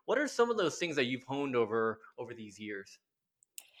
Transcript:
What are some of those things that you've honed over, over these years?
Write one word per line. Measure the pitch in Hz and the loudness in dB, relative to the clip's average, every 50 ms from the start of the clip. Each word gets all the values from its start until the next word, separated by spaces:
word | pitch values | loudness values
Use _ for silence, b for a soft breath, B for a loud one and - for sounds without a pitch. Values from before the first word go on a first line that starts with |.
| b | b
What | - 196 262 | 0 0 2
are | 294 | 0
some | 269 - - 233 240 | 0 2 2 4 4
of | 233 | 4
those | 214 185 156 - - | 2 2 2 2 0
things | 175 170 151 | -2 -2 2
that | 143 131 | 2 2
you've | 123 131 123 - | 2 0 -4 -4
honed | - 135 143 143 139 127 | -4 -4 -2 -2 0 2
over, | 123 117 101 110 117 113 113 107 - b b b | 2 2 2 2 0 2 0 -2 -4 b b b
over | - 123 113 120 | -12 -10 -10 -10
these | 117 110 104 95 - | -12 -14 -16 -14 -12
years? | 107 104 104 98 98 - - - _ _ _ _ _ _ _ _ _ _ - B B B B B | -10 -8 -8 -8 -10 -14 -18 -20 _ _ _ _ _ _ _ _ _ _ -20 B B B B B